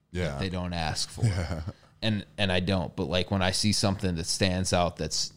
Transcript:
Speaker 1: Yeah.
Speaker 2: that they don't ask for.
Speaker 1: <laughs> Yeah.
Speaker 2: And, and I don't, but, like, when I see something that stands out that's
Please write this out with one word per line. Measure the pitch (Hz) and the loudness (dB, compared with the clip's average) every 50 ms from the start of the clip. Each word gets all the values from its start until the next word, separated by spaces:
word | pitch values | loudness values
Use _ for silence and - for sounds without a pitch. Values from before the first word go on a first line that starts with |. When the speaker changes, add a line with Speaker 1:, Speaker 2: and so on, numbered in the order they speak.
| _ _ | _ _
Speaker 1:
Yeah. | - 90 90 78 | -4 -2 -2 -2
Speaker 2:
that | 71 69 | -2 -2
they | 95 95 | -4 -4
don't | 87 92 90 90 87 | -2 -4 -4 -4 -2
ask | 85 80 76 - - - - | -2 -2 -2 -2 -2 -4 -6
for. | - - - | -4 0 0
Speaker 1:
<laughs> | |
Yeah. | 113 90 98 98 85 92 78 78 - - - - - _ _ | 0 0 0 -2 -4 -4 -6 -6 -8 -12 -14 -16 -20 _ _
Speaker 2:
And, | - 113 107 101 - - - - | -2 -2 0 -2 -4 -6 -4 -2
and | 104 95 | 0 2
I | 90 92 | 2 2
don't, | 92 85 98 92 82 - - | 2 2 2 0 0 -2 -4
but, | - 92 69 | -4 -2 0
like, | 80 92 90 - | 0 0 0 2
when | 101 98 | 2 2
I | 90 92 | 2 2
see | 92 - - 107 98 | 2 2 2 2 2
something | - - 98 98 95 - 92 87 | 4 2 2 2 0 0 -2 0
that | 82 82 | -2 -2
stands | - - - 101 95 90 92 92 - | -2 0 2 2 2 2 2 0 2
out | - 90 87 87 - | 2 4 2 2 0
that's | - 87 82 - - - - - | -2 -4 -2 -2 -2 -2 -4 -6